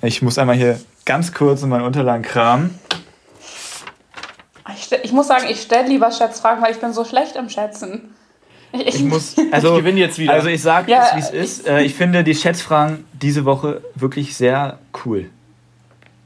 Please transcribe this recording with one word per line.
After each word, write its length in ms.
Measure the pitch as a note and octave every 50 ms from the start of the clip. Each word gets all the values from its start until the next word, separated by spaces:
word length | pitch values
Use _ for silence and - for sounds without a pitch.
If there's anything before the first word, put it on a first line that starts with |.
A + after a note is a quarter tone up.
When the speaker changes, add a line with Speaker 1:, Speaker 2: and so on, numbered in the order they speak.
| -
Speaker 1:
Ich 200 | A#2 A2+ - C3
muss 160 | A#2+ A#2+ C#3
einmal 180 | C3+ B2 B2
hier 240 | B2+ B2 A#2+ A#2 A2+ - - _ _ _
ganz 280 | - C3 D#3 E3+ E3+ -
kurz 280 | - D3+ C#3+ C#3 C3+ C#3+
in 60 | C3+
meinen 140 | B2 A#2+ A#2+
Unterlagen 380 | B2 C3 D3 C3 B2+ A#2+ A2+ A2+
kramen. 560 | - - A#2+ A#2 A#2 A#2+ C3 E3 F3+ F3 - - - - - - - _ _ _ _ _ - - - - - - - - - - - - _ _ _ _ - - - - - _ _ _ - _ - G3+
Speaker 2:
Ich 80 | G3+ -
stell-, 160 | - A#3+ - -
ich 100 | G#3 A#3+
muss 140 | C4+ C#4+ -
sagen, 180 | C4+ B3+ B3 A#3+
ich 100 | A3+ - -
stell 240 | - A3+ A#3+ B3+
lieber 240 | C4 C#4 B3 A3+ A#3
Schätzfragen, 520 | A3+ - A#3+ A3 A3+ - - A3+ A#3 A#3 A#3
weil 100 | A3+ A#3
ich 60 | A3+
bin 120 | - A#3 A3
so 120 | A3+ A#3
schlecht 320 | A#3 - C4 D4+ D4+ -
im 120 | C#4 B3 G#3+
Schätzen. 680 | - G#3 G#3+ G#3+ G#3 - G#3+ F#3 F#3+ A#3 - - - _ _ _ _ _ _ _ _ - - _ -
Ich, 80 | B3 -
ich 80 | - -
Speaker 1:
Ich 60 | C#3 C#3
muss, 340 | D3+ D#3 D#3+ D3+ - - - D#4+
Speaker 2:
<laughs> 60 | - -
Speaker 1:
also, 220 | C#3+ - E3 E3+
Speaker 3:
Ich 40 | E3 D#3+
gewinne 160 | F3+ F#3+ G3
jetzt 180 | F3+ E3 E3 E3
wieder. 140 | D#3+ C#3+ D3
Speaker 1:
also 160 | D#3 D3+ E3+
ich 140 | E3 D3+ C#3
sag 260 | D#3+ E3 F3+ F3 F3
Speaker 2:
Ja, 200 | A#3 B3+ A#3+ A#3+
Speaker 1:
es, 60 | -
wie 20 | D#3
es 80 | C#3+ -
Speaker 2:
ich 300 | - - F3+ - - -
Speaker 1:
ist. 80 | - D#3+
Äh, 140 | C#3+ D3 C#3+
ich 120 | C#3 C3+
finde 300 | - F3+ F3+ F3 F3 E3
die 100 | D#3 D3+
Schätzfragen 680 | D3+ - E3+ E3+ E3+ - - D#3+ D3+ D3 D#3 D#3 D3+ - - -
diese 320 | C3+ C3+ C#3+ C#3+ D3+ C#3
Woche 380 | C3+ C#3 C3+ D3+ D3 D3 - - - -
wirklich 420 | C3 C3 C3 C3+ D3 C#3+ C#3+ -
sehr 420 | - B2+ B2 C3 C#3 C#3+ C3+ - - - _ - - -
cool. 240 | A#2+ A2 G2 F2+ F2+ - _ _ _ _ _ _ _ _ _ _ _ _ _ _ _ _ _ _